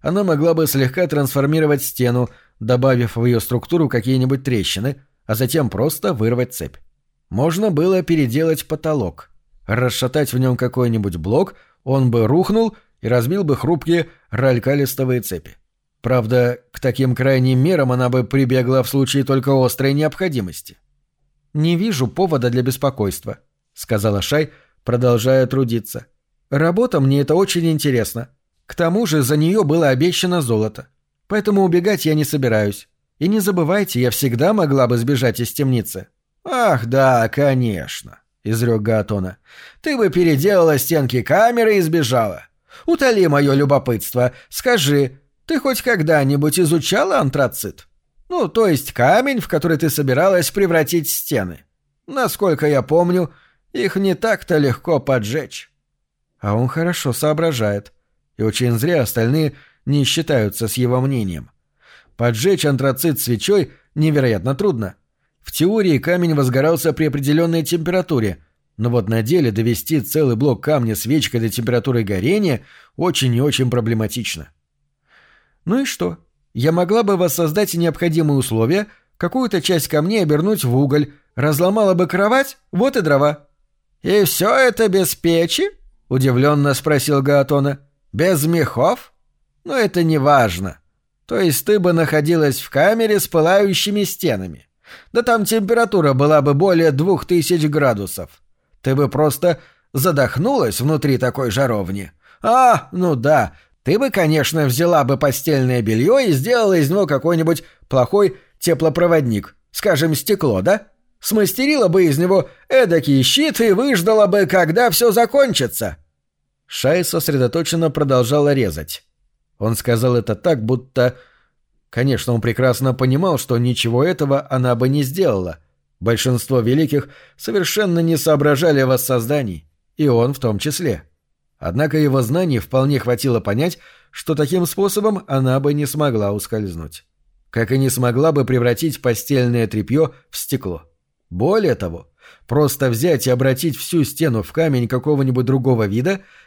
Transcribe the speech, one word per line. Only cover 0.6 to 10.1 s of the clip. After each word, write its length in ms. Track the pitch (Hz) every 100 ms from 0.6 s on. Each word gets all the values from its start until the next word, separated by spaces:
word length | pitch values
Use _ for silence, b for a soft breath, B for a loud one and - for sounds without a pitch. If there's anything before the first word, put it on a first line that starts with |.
| 160
слегка 360 | 135 127 160 131
трансформировать 760 | 147 135 139 139 160 151 147
стену, 480 | - - 123 120 120 b b -
добавив 560 | 110 123 135 127 117 117
в 80 |
ее 160 | 123 117
структуру 480 | - 120 - 170 147
какие-нибудь 560 | 120 117 131 127 135
трещины, 580 | 135 117 90 95 123 139 _ _ -
а 80 |
затем 340 | 110 127 160 123
просто 460 | 95 143 - 208
вырвать 400 | 131 110 120 120
цепь. 220 | - 69 - - _ _ _ -
Можно 440 | 104 156 165 214
было 300 | 143 180 185
переделать 640 | 165 165 131 131 165 156 -
потолок, 640 | 156 160 151 92 - - _ _ _ -
расшатать 680 | 110 123 - 123